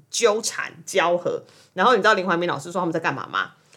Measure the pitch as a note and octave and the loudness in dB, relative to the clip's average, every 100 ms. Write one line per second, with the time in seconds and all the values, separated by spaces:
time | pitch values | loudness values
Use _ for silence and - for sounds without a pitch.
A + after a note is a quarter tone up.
0 | D3 - A3 G#3+ - - C3+ D#3+ D#3+ F#3 | -10 0 2 2 -2 -6 -10 -12 -6 0
1 | E3+ F3 - D#3 - - _ - G3+ A#3+ | 2 0 -2 -6 -8 -20 _ 0 4 4
2 | G#3 G#3 F#3+ E3+ F3 C#3 F3 F3 F3 E3 | 4 2 2 0 0 -4 -6 -4 -2 -2
3 | E3 C3+ - F#2 F#2 - _ | -2 -4 -4 -4 -4 -8 _